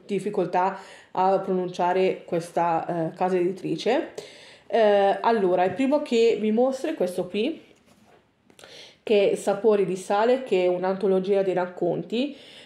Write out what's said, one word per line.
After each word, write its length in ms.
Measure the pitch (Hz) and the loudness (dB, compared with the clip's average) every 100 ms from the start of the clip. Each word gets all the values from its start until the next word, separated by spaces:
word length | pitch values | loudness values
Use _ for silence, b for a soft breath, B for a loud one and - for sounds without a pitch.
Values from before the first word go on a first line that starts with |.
| - | -6
difficoltà 720 | 196 190 202 175 180 185 190 B B B | -4 -2 -2 -2 0 0 -2 B B B
a 280 | - 185 196 | -2 2 2
pronunciare 840 | 190 185 180 180 175 185 190 185 | 0 -2 -2 -2 0 2 0 -2
questa, 880 | - 170 165 - 170 165 - 170 160 | -4 -6 -4 -2 0 0 -2 -4 -4
eh, 40 | |
casa 220 | - 185 185 | -2 -2 0
editrice. 760 | 175 190 156 165 202 269 - B B B B B - | 0 -2 -6 -4 0 -2 -2 B B B B B -4
Eh, 520 | 233 214 202 196 196 | 2 4 6 4 2
allora, 440 | - 233 190 180 | 0 2 2 2
il 80 | 185 | 2
primo 280 | 185 262 294 | 0 0 0
che 380 | 294 233 233 - | 0 2 4 2
vi 100 | 214 | 0
mostro 400 | 214 254 262 311 | 2 0 0 -6
è 40 | |
questo 320 | 320 - - 175 | -2 -2 -2 -6
qui, 360 | 202 240 330 - _ _ _ _ _ _ _ _ _ B B B B | -4 -4 -6 -14 _ _ _ _ _ _ _ _ _ B B B B
che 300 | - 208 190 | 0 2 4
è 20 | |
Sapori 500 | 185 - 202 220 208 | 2 -2 0 2 2
di 120 | 185 185 | 0 -4
sale, 480 | - 202 226 254 | -2 0 2 0
che 200 | 254 190 | 0 0
è 20 | 180 | 2
un'antologia 760 | 180 185 190 196 190 185 196 | 0 -2 -2 0 0 0 0
di 100 | 185 | 0
racconti. 840 | 180 180 180 175 156 170 226 285 B B B | -2 -4 -4 -4 -4 -4 -4 -4 B B B